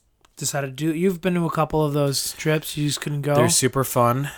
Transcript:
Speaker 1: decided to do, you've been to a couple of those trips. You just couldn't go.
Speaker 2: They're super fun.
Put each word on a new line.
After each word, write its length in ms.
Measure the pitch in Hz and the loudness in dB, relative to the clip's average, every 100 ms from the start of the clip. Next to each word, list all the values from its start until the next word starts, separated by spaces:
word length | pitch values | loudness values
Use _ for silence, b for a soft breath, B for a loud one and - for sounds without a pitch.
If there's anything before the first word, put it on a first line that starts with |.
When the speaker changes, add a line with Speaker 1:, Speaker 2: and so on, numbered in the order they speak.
| _ _ _ - | _ _ _ -10
Speaker 1:
decided 300 | 135 147 139 | -6 -4 -6
to 60 | |
do, 200 | 131 156 160 | -4 -4 0
you've 240 | 190 175 | 0 0
been 120 | 185 175 | 0 0
to 100 | 165 | 0
a 60 | |
couple 320 | - 151 156 151 | 0 0 0 0
of 80 | |
those 400 | 147 143 135 - | 2 0 0 -6
trips. 440 | - 156 156 - - | -4 -2 -2 -2 -4
You 100 | 147 | -2
just 140 | 139 | -2
couldn't 200 | - 147 | -4 -4
go. 140 | 143 143 | 0 2
Speaker 2:
They're 140 | 120 | 4
super 340 | - 127 135 | 4 2 2
fun. 460 | 127 127 120 127 143 | 0 4 4 2 -2